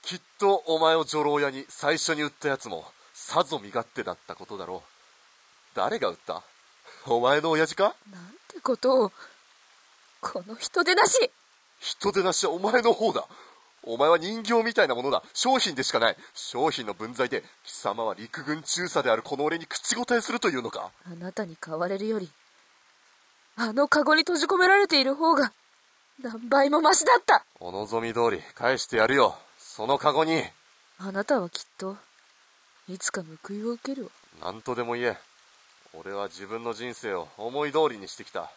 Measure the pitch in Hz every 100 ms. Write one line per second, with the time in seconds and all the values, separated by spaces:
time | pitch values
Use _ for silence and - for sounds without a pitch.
0 | - 180 _ _ 202 196 156 160 160 160
1 | 151 151 147 147 143 135 139 - 147 160
2 | - 151 147 - 151 135 117 82 78 _
3 | - - - 156 175 151 101 120 113 -
4 | 101 87 - - 92 101 87 92 - _
5 | _ _ _ _ _ _ _ - 101 220
6 | 104 85 - 85 - _ _ _ - -
7 | 131 117 123 147 160 156 160 - 202 -
8 | - 185 175 285 _ 370 - 240 254 262
9 | 208 - - - _ _ _ _ _ _
10 | _ _ - 202 180 226 - 359 339 359
11 | 453 - 427 _ _ _ _ _ - -
12 | 202 196 185 165 185 165 208 247 226 -
13 | 202 135 71 - - - _ _ - 117
14 | 147 170 170 226 214 233 226 226 165 120
15 | 131 135 - - 247 262 202 135 131 123
16 | 113 90 - - - 123 156 143 110 92
17 | 110 123 123 113 - _ - - - 104
18 | 113 92 113 165 139 151 151 - 180 156
19 | 131 113 - 135 151 165 165 - - 226
20 | 240 240 208 233 220 135 117 - - _
21 | 180 170 180 214 196 160 - 160 175 196
22 | 214 220 175 _ _ _ _ _ _ _
23 | _ _ _ _ _ - 226 220 285 302
24 | 294 311 330 339 302 381 359 392 403 302
25 | 262 285 330 302 254 _ _ _ _ _
26 | _ _ 254 226 240 277 277 294 311 381
27 | 320 466 - 370 - _ 87 92 104 113
28 | 117 113 117 92 - - 120 127 - 113
29 | 113 135 110 - - _ - - 110 139
30 | 151 143 160 165 104 _ _ _ _ _
31 | 190 190 208 269 175 - - _ 190 202
32 | _ _ _ _ _ _ _ _ - 185
33 | - - 160 156 - 202 220 240 269 269
34 | 220 _ _ 78 82 104 131 120 120 120
35 | 120 101 - _ _ _ _ _ _ 80
36 | 92 101 101 - 98 113 117 110 123 117
37 | 110 95 78 - 113 135 147 143 156 110
38 | 95 - - 92 82